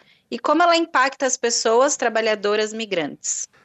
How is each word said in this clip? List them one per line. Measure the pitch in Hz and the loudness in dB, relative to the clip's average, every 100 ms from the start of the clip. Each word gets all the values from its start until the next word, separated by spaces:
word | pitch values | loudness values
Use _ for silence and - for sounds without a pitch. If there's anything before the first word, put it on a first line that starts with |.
| _ _ _ | _ _ _
e | 240 | -4
como | - 302 | 0 2
ela | 349 330 | 4 2
impacta | 330 269 262 - 262 | 2 0 0 0 -4
as | - | -2
pessoas | 240 - 226 233 285 - | -2 0 2 4 2 0
trabalhadoras | 240 220 220 208 202 208 214 | -2 0 0 0 0 0 -2
migrantes? | 220 214 180 143 - - - - _ | -6 -4 -4 -4 -6 -8 -8 -10 _